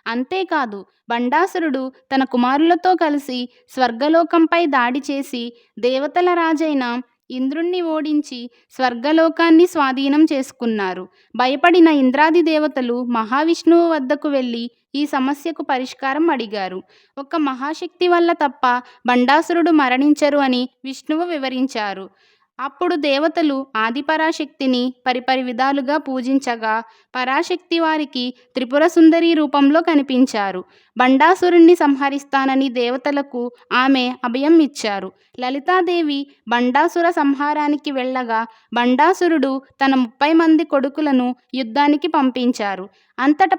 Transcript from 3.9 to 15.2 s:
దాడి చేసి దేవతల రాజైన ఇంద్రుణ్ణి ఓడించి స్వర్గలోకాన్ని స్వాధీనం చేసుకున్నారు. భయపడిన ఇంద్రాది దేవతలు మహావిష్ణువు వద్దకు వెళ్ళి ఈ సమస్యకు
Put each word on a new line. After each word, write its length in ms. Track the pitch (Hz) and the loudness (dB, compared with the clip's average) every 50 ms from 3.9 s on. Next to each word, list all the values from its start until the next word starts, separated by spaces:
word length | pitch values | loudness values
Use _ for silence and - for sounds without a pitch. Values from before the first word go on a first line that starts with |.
| 233 226 277 302 320 330 339 320 339 339 330 311 339 339 349 302 269 | -2 -2 0 2 2 2 2 2 2 2 2 2 2 0 0 0 0
దాడి 260 | 262 240 240 254 285 254 - | 0 0 0 -2 -4 -6 -6
చేసి 320 | 277 277 269 - - 247 233 240 233 _ _ _ - 214 208 | -6 -6 -6 -8 -8 -10 -10 -10 -12 _ _ _ -10 -4 -2
దేవతల 440 | 247 262 262 285 302 294 359 349 359 349 339 | -2 -2 -2 -4 -4 -2 0 2 2 2 2
రాజైన 460 | 330 320 330 285 330 311 294 269 247 240 240 247 247 _ _ _ _ - 254 254 | 0 0 0 0 0 0 0 -2 -2 -4 -6 -8 -8 _ _ _ _ -12 -8 -6
ఇంద్రుణ్ణి 440 | 262 269 302 320 339 349 359 359 339 330 311 | -4 -4 -4 -4 -4 -4 -2 -4 -4 -4 -4
ఓడించి 460 | 311 294 311 302 294 294 - 269 240 240 247 _ _ _ _ _ | -4 -4 -2 -2 -2 -4 -4 -8 -14 -14 -16 _ _ _ _ _
స్వర్గలోకాన్ని 880 | - 262 247 247 233 226 294 311 320 320 330 311 - 330 339 320 320 349 359 - | -2 -2 -2 -2 -2 -2 0 2 2 2 2 2 2 4 6 6 6 6 4 2
స్వాధీనం 500 | 320 277 269 254 262 277 277 277 302 320 311 | 0 0 0 0 -2 -2 0 2 2 2 2
చేసుకున్నారు. 720 | 311 269 262 - - - 247 233 220 214 196 185 180 180 180 - _ _ _ _ - | 0 -2 -6 -6 -8 -8 -6 -4 -4 -2 -4 -4 -6 -8 -12 -16 _ _ _ _ -4
భయపడిన 540 | 226 247 262 277 277 285 349 339 359 330 330 311 285 | -2 0 0 0 2 2 4 6 6 6 6 6 4
ఇంద్రాది 400 | 262 254 247 277 302 320 311 349 320 320 | 2 2 2 2 2 4 4 2 2 2
దేవతలు 480 | 311 302 302 302 302 269 247 240 240 247 254 240 240 226 | 2 0 0 -2 -2 -4 -4 -4 -4 -4 -4 -4 -4 -4
మహావిష్ణువు 680 | 220 208 247 277 311 330 339 - - 320 339 339 339 339 320 | -4 -2 -2 -2 0 0 -2 0 2 4 4 4 4 2 0
వద్దకు 360 | 302 262 254 294 294 - 302 277 | -2 -2 -2 -4 -4 -2 -2 -2
వెళ్ళి 280 | 269 254 240 233 233 233 240 _ _ _ _ - | -2 -2 -4 -6 -6 -8 -10 _ _ _ _ -6
ఈ 80 | 277 294 294 - | -6 -4 -2 -2
సమస్యకు 500 | 269 | -2